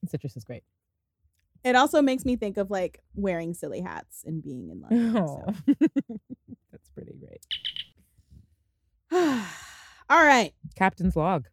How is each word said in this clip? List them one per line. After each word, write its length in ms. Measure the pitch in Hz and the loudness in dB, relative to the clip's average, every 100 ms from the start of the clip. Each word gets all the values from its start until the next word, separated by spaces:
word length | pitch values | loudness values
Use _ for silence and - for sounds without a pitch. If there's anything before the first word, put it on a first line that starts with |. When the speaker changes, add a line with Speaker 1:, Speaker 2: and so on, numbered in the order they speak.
| 175 | -8
Speaker 1:
Citrus 280 | 147 139 120 | -8 -8 -12
is 80 | |
great. 200 | - 117 _ _ _ _ _ _ _ _ _ _ | -16 -18 _ _ _ _ _ _ _ _ _ _
Speaker 2:
It 120 | 247 247 | 2 4
also 260 | 285 311 | 4 4
makes 220 | 277 262 | 2 2
me 100 | 262 247 | -2 -2
think 200 | 208 196 | -4 -4
of, 140 | 190 | -4
like, 300 | 196 180 - _ | -2 -4 -6 _
wearing 400 | - 196 170 165 | -6 -4 -2 -4
silly 260 | 170 151 - | -8 -8 -8
hats 420 | 180 80 - - - | -8 -10 -14 -18 -10
and 160 | 160 | -10
being 260 | 151 127 87 | -10 -12 -14
in 100 | 87 | -16
London, 360 | 76 233 233 220 | 0 0 2 0
Speaker 1:
Oh. 280 | 165 143 - | 0 -4 -8
Speaker 2:
so. 280 | 208 - 277 | -6 0 2
Speaker 1:
<laughs> 80 | 311 - - 220 _ 247 _ 240 _ | 2 0 -6 -12 _ -18 _ -20 _
That's 160 | - _ | -20 _
pretty 240 | - - 69 | -20 -18 -20
great. 260 | - - - - - - - _ _ _ _ - _ _ _ _ _ _ _ | -20 -20 -12 -10 -10 -12 -16 _ _ _ _ -20 _ _ _ _ _ _ _
Speaker 2:
<sighs> 0 | 349 339 254 190 - - - - - _ | 0 2 0 -4 -12 -18 -20 -20 -20 _
All 140 | 302 | 6
right. 280 | 311 262 180 _ - | 8 6 4 _ -20
Speaker 1:
Captain's 400 | - 190 - 180 | 0 0 2 -2
log. 320 | 170 160 180 120 | 0 0 0 -4